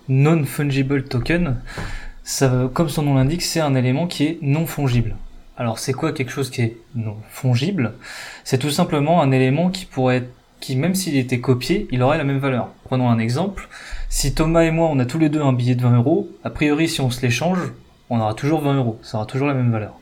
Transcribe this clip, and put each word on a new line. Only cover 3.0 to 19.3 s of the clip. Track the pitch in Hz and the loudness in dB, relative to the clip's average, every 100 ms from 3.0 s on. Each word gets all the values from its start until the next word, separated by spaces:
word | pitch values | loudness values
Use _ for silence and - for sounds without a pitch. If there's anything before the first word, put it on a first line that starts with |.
nom | 147 | 2
l'indique, | 135 131 175 | 2 2 0
c'est | - 170 | -2 0
un | 151 131 | 0 2
élément | 127 131 175 | 2 0 -2
qui | - | 0
est | 147 165 | -2 0
non | 143 147 165 | 0 0 0
fongible. | - 139 120 107 - - - - - | -2 0 2 0 -4 -10 -16 -18 -6
Alors, | 120 113 | -4 -4
c'est | - | -4
quoi | 131 160 | -2 -2
quelque | 147 123 | -4 -6
chose | - 131 | -4 -4
qui | - | -2
est | 113 - - 120 | -2 -2 -12 -8
non | 107 107 - | -6 -8 -14
fongible ? | - 131 120 147 202 113 - - - - - | -4 0 0 0 0 -2 -4 -16 -16 -16 -16
C'est | - 131 | -2 -2
tout | 139 | 0
simplement | - 175 151 143 175 | 0 0 2 2 4
un | 143 | 4
élément | 131 131 143 180 | 4 4 2 2
qui | 185 - | 0 -6
pourrait | - 127 127 | -2 2 2
être, | 123 - _ - | -2 -14 _ -16
qui, | - 131 | -6 -2
même | 160 190 | 0 0
s'il | - 143 | 0 0
était | 127 123 | 0 0
copié, | 131 123 - 190 208 | 2 0 2 -2 0
il | 127 | 0
aurait | 123 160 | 2 2
la | 139 | 0
même | 135 | 0
valeur. | 139 127 92 - | 0 -2 -4 -10
Prenons | - 131 123 | -4 0 2
un | 113 | 2
exemple. | 113 127 190 196 - - - - - | 2 0 -2 -4 -12 -18 -12 -8 -4
Si | - 143 | -2 0
Thomas | 139 160 165 | 0 2 4
et | 165 | 4
moi, | 160 165 | 4 2
on | 143 | 2
a | 123 | 0
tous | 165 | 2
les | 160 | 2
deux | 151 | 2
un | 143 | 2
billet | 123 123 123 | 2 2 2
de | |
vingt | 123 120 | 4 4
euros, | 117 180 - - | 4 2 0 -8
a | 123 | -10
priori, | - 151 147 160 | -2 0 2 0
si | 160 | 0
on | 131 | -2
se | 120 | 0
l'échange, | 127 120 160 180 139 - - _ - | 0 0 0 0 -2 -8 -20 _ -4
on | 117 | -2
aura | 107 | 0
toujours | 110 139 156 | -2 0 0
vingt | 143 139 | 2 0
euros. | 120 110 | 0 -4
Ça | - 107 | -6 -6
aura | |
toujours | 107 | -4